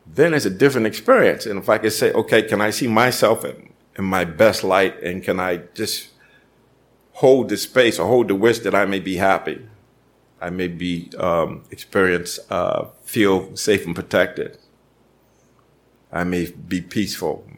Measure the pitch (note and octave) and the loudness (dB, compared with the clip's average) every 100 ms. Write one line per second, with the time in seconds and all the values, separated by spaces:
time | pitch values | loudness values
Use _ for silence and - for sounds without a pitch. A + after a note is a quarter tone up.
0 | - E2 E3 D3+ G#2+ F#2+ C#3 C3 A2 - | -6 0 2 2 0 2 2 4 -2 -2
1 | - B3+ A#2 - A2+ G2 F#2+ G#2+ A2 - | 2 4 4 2 -4 -4 0 2 0 0
2 | B2 - A2 A#2 A2 G2+ G#2+ G#2+ B2 A2+ | 0 0 2 2 2 0 0 -2 0 2
3 | B2 A#2+ A2 A2+ - - - _ _ - | 2 4 2 2 -4 -12 -20 _ _ -8
4 | F#2+ F#2 E2+ D#2+ A2 F#2+ F#2+ F#2 F#2+ - | -2 -2 -2 2 2 2 0 2 2 -2
5 | F2 F#2 F#2 F#2 F#2 F2+ E2+ - G#2+ - | -10 -6 -4 -2 -2 -6 -8 -10 -8 -8
6 | - _ _ _ _ _ _ _ _ _ | -12 _ _ _ _ _ _ _ _ _
7 | _ - C3+ C3+ G#2 G2+ - B2+ A#2 G#2 | _ 2 4 4 2 -6 -2 2 2 2
8 | F2 B2 G#2+ G2 A#2 A2+ G2 G2 G2 G2 | 2 2 2 2 2 2 0 0 0 -2
9 | F#2 F2+ F#2+ E2+ - - - - _ _ | -4 0 0 0 -2 -10 -14 -20 _ _
10 | _ _ _ _ F2+ F2+ F2+ E2+ F2+ F2 | _ _ _ _ -10 -6 -6 -6 -6 -6
11 | F2 - F2+ E2+ D#2 D#2+ - - - G#2 | -8 -6 -2 0 -2 -6 -18 -20 -4 0
12 | F#2 F2 F2 - - F#2 F2+ - - - | 2 0 -4 -12 -8 -4 -2 -4 -6 -14
13 | - A#2 G2+ F#2+ F#2 - - G2+ E2+ E2+ | -6 0 2 2 -2 -6 0 0 -2 -8
14 | - F#2+ F#2+ - - - _ _ _ _ | -2 0 0 -2 -10 -12 _ _ _ _
15 | _ _ _ _ _ _ _ _ _ _ | _ _ _ _ _ _ _ _ _ _
16 | _ D#2+ F2+ F2+ E2+ - F2 F2+ E2+ A2+ | _ -6 -4 -2 -4 -10 -8 -6 -4 -6
17 | G2 - D#2+ - - | -4 -4 -6 -6 -12